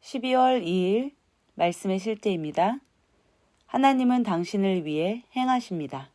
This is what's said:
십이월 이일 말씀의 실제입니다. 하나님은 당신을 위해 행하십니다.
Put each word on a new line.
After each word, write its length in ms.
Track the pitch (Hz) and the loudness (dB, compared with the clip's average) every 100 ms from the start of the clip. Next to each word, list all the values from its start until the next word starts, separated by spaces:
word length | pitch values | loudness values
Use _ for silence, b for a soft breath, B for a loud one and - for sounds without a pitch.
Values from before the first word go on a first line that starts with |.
십이월 600 | - 269 254 254 254 254 | -10 -8 0 4 4 2
이일 520 | 170 185 180 214 277 _ _ _ _ - | 0 0 2 0 -2 _ _ _ _ -2
말씀의 420 | 170 175 196 190 | -2 0 -4 -4
실제입니다. 800 | 196 214 214 180 156 147 185 262 _ _ _ _ _ _ _ _ _ | -4 -4 -2 -2 -4 0 0 0 _ _ _ _ _ _ _ _ _
하나님은 560 | 247 269 262 254 247 | 2 4 4 4 2
당신을 600 | 208 170 175 202 196 185 | 2 -2 -2 0 0 0
위해 400 | 151 151 175 226 - | -2 -2 -2 -4 -8
행하십니다. 760 | 254 254 254 240 170 143 135 135 | -4 0 0 -2 -8 -6 -10 -12